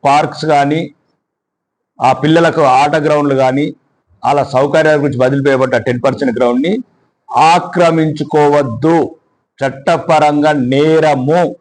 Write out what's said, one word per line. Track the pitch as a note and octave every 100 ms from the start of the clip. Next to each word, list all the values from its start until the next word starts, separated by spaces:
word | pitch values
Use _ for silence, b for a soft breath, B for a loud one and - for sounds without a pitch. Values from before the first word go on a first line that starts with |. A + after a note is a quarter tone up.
| C#3+
పార్క్స్ | C#3+ D#3 - D#3 D3
కానీ, | C#3 D#3 D3 _ _ _ _ _ _ _ _ _ _ _
ఆ | B2+ B2+
పిల్లలకు | D3 E3 E3 D#3 C#3 B2+
ఆట | D3 D#3
గ్రౌండ్లు | D3+ D3+ D3 C3+
కానీ, | C3 C3+ D#3 - _ _ _ _ B2+
అలా | C#3+ B2+
సౌకర్యాల | B2+ C#3 D3+ D#3 D3+
గురించి | C#3+ B2
వదిలిపోయబడ్డ | B2+ C#3 C#3 C3+ B2+ A#2+ B2+
టెన్ | B2 C3
పర్సెంట్ | B2 C3+ A#2
గ్రౌండ్ని | B2 B2 D#3 A3+ - _ _ _ - B2 D#3+
ఆక్రమించుకోవద్దు, | F3 F3 F3 E3+ E3 D#3+ D3+ C#3+ D#3 D3 D3 C3+ A2 D#3 E3 B2+ - _ _ _ _
చట్టపరంగా | C3+ D3 - E3 - D#3 D3+ D3 D3+ D3+ B2
నేరము. | C3+ D3+ D#3+ D#3 C#3 C3 E3+ E3 -